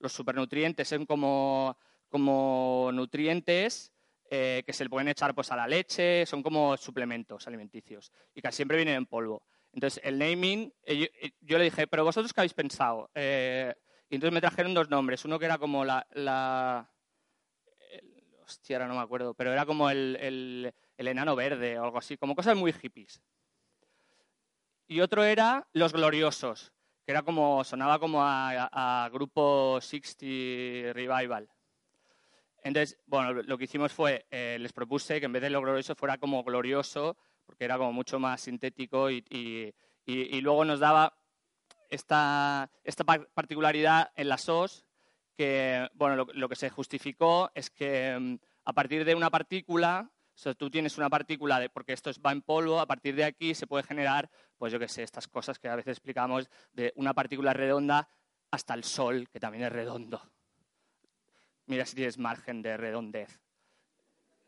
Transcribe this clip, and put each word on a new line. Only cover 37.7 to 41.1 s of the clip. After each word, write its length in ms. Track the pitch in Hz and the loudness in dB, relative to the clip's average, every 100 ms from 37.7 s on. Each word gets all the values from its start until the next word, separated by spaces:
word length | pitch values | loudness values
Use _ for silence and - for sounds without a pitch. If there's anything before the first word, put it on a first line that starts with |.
| 127 | 0
como 140 | 127 | 0
mucho 280 | 120 123 135 | -2 -4 -2
más 200 | 131 127 | -2 -4
sintético 720 | - 123 131 - 127 131 135 | -8 -6 -8 -8 -4 0 0
y, 140 | 123 _ | -2 _
y, 460 | 127 117 113 107 - _ _ | -10 -8 -8 -10 -14 _ _
y, 320 | - 127 127 135 | -6 -4 -2 -2
y 40 | |
luego 240 | 139 147 | 2 4
nos 140 | 156 143 | 4 4
daba 380 | 151 156 160 | 6 6 6